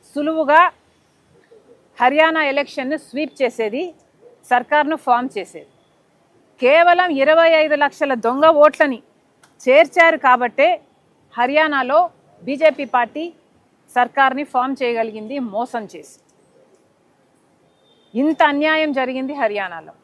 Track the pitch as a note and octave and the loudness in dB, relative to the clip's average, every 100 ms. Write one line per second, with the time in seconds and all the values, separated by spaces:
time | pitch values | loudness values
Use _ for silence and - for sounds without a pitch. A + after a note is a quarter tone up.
0 | _ C#4+ D4 D#4+ C#4+ D#4 F4+ _ _ _ | _ -6 -4 -2 2 4 2 _ _ _
1 | _ _ _ _ _ - _ _ _ - | _ _ _ _ _ -20 _ _ _ -2
2 | B3 D4 D#4+ D#4+ D4 C#4 C#4+ - C4 D4+ | 0 2 0 0 -2 -4 -6 -8 -6 -8
3 | - C4 D#4 - B3 A#3+ A3 B3 F4 - | -8 -8 -8 -4 -4 -4 -6 -4 -8 -12
4 | _ _ - _ - B3 A#3+ D4 D4 D#4 | _ _ -20 _ -4 -4 0 -2 -2 -6
5 | - A#3+ B3+ G3+ F3 - - _ _ _ | -2 -2 -2 -10 -12 -18 -20 _ _ _
6 | _ _ _ _ _ _ B3+ D#4 F4 F4 | _ _ _ _ _ _ 2 4 4 2
7 | F4+ C4+ C#4 D#4+ E4 D#4+ D#4 D4 C#4+ - | 0 0 2 4 4 2 2 0 -2 -2
8 | C#4+ A#3+ A3+ C4 D#4+ D4+ D4+ D4 D4 B3 | -4 -2 -2 2 4 6 4 4 -2 -2
9 | _ _ _ _ _ _ B3+ C#4 D#4 F4+ | _ _ _ _ _ _ 2 4 4 4
10 | E4 D#4+ C4 B3 A#3+ A#3 D#4 E4 _ _ | 2 4 2 2 0 0 0 0 _ _
11 | _ _ _ A#3 B3+ D4 D#4 C#4+ B3+ D4+ | _ _ _ -4 -2 0 0 -2 0 0
12 | F4 _ _ _ F3 C4+ D#4 C#4+ C4+ B3 | 0 _ _ _ -10 0 0 0 -4 -4
13 | A#3 D4 E4+ _ _ _ _ _ _ B3+ | -4 -6 -12 _ _ _ _ _ _ -2
14 | B3 - C4+ B3+ D4 B3+ C4 C4 B3 A#3 | -2 0 0 0 -6 -4 -4 -4 -4 -4
15 | A3+ G#3+ G#3+ C#4 A#3+ G3+ A#3+ A#3+ G3+ E3 | -6 -8 -10 -10 -8 -6 -6 -8 -10 -18
16 | - - _ _ _ _ _ _ _ _ | -20 -20 _ _ _ _ _ _ _ _
17 | _ _ _ _ _ _ _ _ _ _ | _ _ _ _ _ _ _ _ _ _
18 | _ A3+ D4 D#4 D4+ C#4+ D4+ D#4 D#4 C4+ | _ -4 -2 0 0 0 -2 0 -2 -2
19 | B3+ C4 C4 C#4+ A3+ G#3 F#3 E3 D#3 _ | -4 -6 -8 -4 -4 -4 -8 -12 -20 _